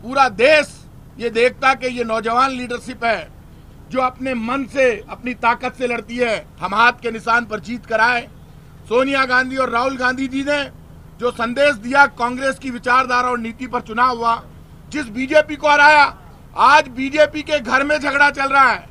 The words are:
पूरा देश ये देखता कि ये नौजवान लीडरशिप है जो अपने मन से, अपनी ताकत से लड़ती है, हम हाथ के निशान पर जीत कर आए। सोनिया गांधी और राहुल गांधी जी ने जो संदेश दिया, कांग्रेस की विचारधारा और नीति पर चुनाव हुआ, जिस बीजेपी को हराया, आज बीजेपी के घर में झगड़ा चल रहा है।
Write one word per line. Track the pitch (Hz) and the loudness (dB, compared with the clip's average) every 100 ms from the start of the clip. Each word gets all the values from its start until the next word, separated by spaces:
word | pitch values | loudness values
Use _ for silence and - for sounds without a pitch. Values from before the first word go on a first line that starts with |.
पूरा | 214 269 254 | -4 0 0
देश | 196 254 311 277 - - - - - | 4 4 4 2 -8 -20 -20 -20 -8
ये | 233 | -4
देखता | 220 247 208 269 | 0 0 2 0
कि | 269 254 | 0 -4
ये | 247 | -4
नौजवान | 226 220 226 240 269 | -4 -2 0 0 0
लीडरशिप | 254 247 240 - 240 | -2 -8 -10 -10 -6
है | 233 202 151 - - - - - - | -2 -2 -6 -20 -20 -20 -20 -20 -8
जो | 254 | -2
अपने | 254 254 262 247 | -2 -4 -6 -6
मन | 220 269 254 | -4 -4 -4
से, | 277 262 220 - | 0 2 0 -8
अपनी | 202 247 247 | -12 -10 -2
ताकत | 240 240 254 | -2 -2 -4
से | - 247 | -6 -6
लड़ती | 233 208 240 | -6 -8 -4
है, | 240 196 - - | -2 -2 -6 -12
हम | 175 | -6
हाथ | 202 233 | 2 2
के | 240 240 | 0 -8
निशान | 226 233 233 | -8 -2 -2
पर | 226 214 | -2 -10
जीत | 156 233 - | -10 -12 -4
कर | 220 | 0
आए। | 226 240 - - - - - - - | 2 0 -6 -18 -20 -20 -20 -20 -2
सोनिया | 233 262 277 | 0 0 0
गांधी | 262 254 254 262 | 2 0 0 -2
और | 254 | -2
राहुल | 233 262 262 | 0 -2 -2
गांधी | 254 254 269 | -4 -2 -4
जी | 262 | -4
ने | 277 294 269 - - - - - | -2 -2 -4 -12 -20 -20 -20 -6
जो | 240 | -6
संदेश | 233 233 240 294 254 | -4 -6 0 0 -2
दिया, | 233 277 285 | -2 2 2
कांग्रेस | - 240 254 269 262 | 2 -6 -2 -4 -4
की | 269 | -10
विचारधारा | 240 247 247 254 247 247 | -8 0 0 2 -2 -2
और | 247 | -4
नीति | 226 220 254 | -6 -10 -8
पर | 247 | -8
चुनाव | - 220 254 240 | -6 -2 0 0
हुआ, | 233 233 - - - - - | -2 -2 -6 -20 -20 -20 -10
जिस | 294 247 | -10 -8
बीजेपी | 214 262 302 302 294 | -8 2 2 2 -2
को | 302 | 2
हराया, | 294 294 302 277 - - - - - | 6 8 8 4 0 -20 -20 -16 2
आज | 226 294 294 | 6 6 2
बीजेपी | 240 269 294 302 302 | -6 -6 2 2 0
के | 302 302 | -4 -4
घर | 226 262 | -2 -2
में | 285 302 | 0 -2
झगड़ा | 285 277 285 | -2 2 2
चल | 285 277 | 2 0
रहा | 277 262 | 4 4
है। | 196 170 | 2 -8